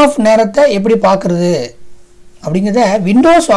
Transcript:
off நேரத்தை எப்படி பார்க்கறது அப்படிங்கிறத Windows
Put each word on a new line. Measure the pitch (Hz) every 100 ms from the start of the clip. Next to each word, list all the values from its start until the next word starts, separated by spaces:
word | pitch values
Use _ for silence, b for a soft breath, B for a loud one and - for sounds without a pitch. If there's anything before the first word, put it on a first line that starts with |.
off | 294 294 220
நேரத்தை | 220 220 277 285 202
எப்படி | 214 226 190
பார்க்கறது | 190 190 175 175 160 120 - - - - - - -
அப்படிங்கிறத | - 175 208 220 214 214 180
Windows | 226 330 339 330